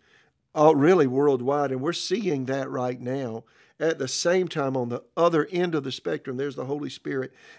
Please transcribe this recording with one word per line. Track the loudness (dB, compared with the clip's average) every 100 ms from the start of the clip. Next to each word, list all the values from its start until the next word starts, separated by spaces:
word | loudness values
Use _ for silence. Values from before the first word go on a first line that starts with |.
| _ _ _ _ _
all, | 4 6
really | 6 6 6 4
worldwide. | 4 2 2 0 0 0
And | -2
we're | -4
seeing | -4 -4 -4 -2 -2 -2
that | -4 -4
right | -4 -4 -6
now. | -6 -6 -6 -8 -14 _ _ -4
At | -2 -2
the | -4
same | -2 2 2 0
time, | -2 -2 -2
on | -4
the | -6 -6 2
other | 4 4 0
end | 0 0
of | -2
the | -4
spectrum, | -6 -4 -6 -6 -6
there's | -6
the | -6 -6
Holy | -6 -6
Spirit | -10 -6 -6 -6 _ -20